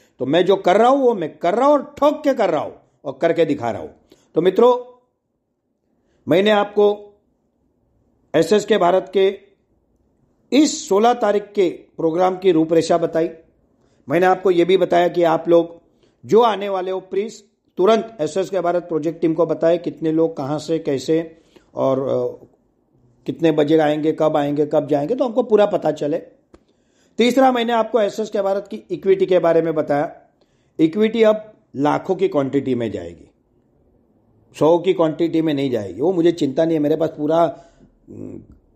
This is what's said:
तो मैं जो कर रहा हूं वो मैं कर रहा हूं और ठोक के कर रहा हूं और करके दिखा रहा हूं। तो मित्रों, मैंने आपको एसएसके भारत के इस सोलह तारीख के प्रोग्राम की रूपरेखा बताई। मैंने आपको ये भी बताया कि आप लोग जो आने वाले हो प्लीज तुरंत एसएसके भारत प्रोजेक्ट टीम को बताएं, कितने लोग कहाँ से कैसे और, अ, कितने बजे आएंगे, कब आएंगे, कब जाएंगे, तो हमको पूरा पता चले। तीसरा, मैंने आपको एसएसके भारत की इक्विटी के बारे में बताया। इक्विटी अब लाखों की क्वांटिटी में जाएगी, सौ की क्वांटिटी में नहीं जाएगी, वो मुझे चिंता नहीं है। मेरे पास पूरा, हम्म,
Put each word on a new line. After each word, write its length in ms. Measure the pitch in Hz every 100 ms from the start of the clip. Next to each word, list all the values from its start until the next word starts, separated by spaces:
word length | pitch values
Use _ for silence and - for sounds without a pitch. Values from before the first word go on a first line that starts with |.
| _ -
तो 80 | 127
मैं 200 | 160 175
जो 100 | 190
कर 200 | 185 190
रहा 120 | 240
हूं 120 | 277
वो 140 | 247
मैं 240 | 220 151 -
कर 160 | 170
रहा 100 | 208
हूं 80 | 277
और 220 | 294 - -
ठोक 260 | 285 294
के 100 | 285
कर 160 | 254 196
रहा 100 | 156
हूं 120 | 104 - _ _
और 140 | 143 131
करके 220 | 165 165
दिखा 260 | 156 135 113
रहा 120 | 98
हूं। 60 | 78 - _ _ _
तो 60 | 160
मित्रों, 600 | 180 190 240 247 - - _ _ _ _ _ _ _ _ _ _ _ _ -
मैंने 220 | 160 202
आपको 680 | 208 208 208 208 208 - _ _ _ _ _ _ _ _ _ _ _ _
एसएसके 440 | 156 165 214 208 208
भारत 320 | 175 185 185
के 240 | 202 190 202 _ _ _ _ _ _ _ _ _ _ _
इस 360 | 262 311 - -
सोलह 260 | 196 226
तारीख 380 | 240 214 208 208
के 140 | 208 175
प्रोग्राम 680 | 127 - - 160 165 185 185
की 140 | 190
रूपरेखा 460 | 160 160 165 156 170
बताई। 320 | 165 160 170 - _ _ _ _ _ _ -
मैंने 180 | 160 185
आपको 240 | 185 190
ये 140 | 170
भी 120 | 170 185
बताया 320 | 180 175 175
कि 140 | 170
आप 260 | 165 160 170
लोग 340 | 170 170 - _ _ _ _ 120
जो 140 | 208
आने 280 | 233 196 202
वाले 220 | 190 185
हो 100 | 190
प्लीज 440 | 190 190 220 - _ _ _ -
तुरंत 400 | 190 220 - -
एसएसके 400 | 156 190 180 190
भारत 220 | 170 175
प्रोजेक्ट 380 | 175 160 156 165
टीम 140 | 165
को 120 | 165 165
बताएं, 320 | 180 165 175
कितने 340 | 165 147 160
लोग 240 | 160 165 160
कहाँ 220 | 135 151
से 200 | 147 160
कैसे 640 | 156 135 127 160 165 - _ _ _
और, 260 | - 131 131
अ, 460 | 131 123 123 - - _ _ _ _ _ _ _ -
कितने 260 | 127 165
बजे 260 | 156 147 160
आएंगे, 380 | 151 151 151 151
कब 160 | 156 151
आएंगे, 300 | 143 147 147
कब 220 | 156 139
जाएंगे, 260 | 147 151
तो 100 | 254
हमको 180 | 262 226
पूरा 240 | 240 214 208
पता 260 | 185 156
चले। 260 | 147 147 147 - _ _ _ _ _ _ _ _ -
तीसरा, 340 | 233 247 262
मैंने 200 | 247 233
आपको 280 | 233 220 226
एसएसके 420 | 202 208 214 220
भारत 260 | 196 196 196
की 120 | 214 -
इक्विटी 360 | 160 196 190 185
के 120 | 180
बारे 240 | 165 165
में 120 | 165
बताया। 420 | 156 147 143 165 - _ _ _ _ _ -
इक्विटी 440 | 160 208 214 226
अब 300 | 214 214 - _ _ -
लाखों 380 | 143 143 -
की 140 | 180 185
क्वांटिटी 460 | 147 135 139 123
में 160 | 120 113
जाएगी, 400 | 98 85 85 - _ _ _ _ _ _ _ _ _ _ _ _ -
सौ 200 | 147 170
की 140 | 175
क्वांटिटी 500 | 175 160 151 170 165
में 120 | 160
नहीं 160 | 143 139
जाएगी, 300 | 117 98 90
वो 120 | 156
मुझे 200 | 185 170
चिंता 320 | 170 139 131
नहीं 100 | 165
है। 80 | 160
मेरे 140 | 147 156
पास 120 | 156
पूरा, 560 | 151 151 165 165 - - _ _ _ -
हम्म, 320 | 104 101 98 101 - _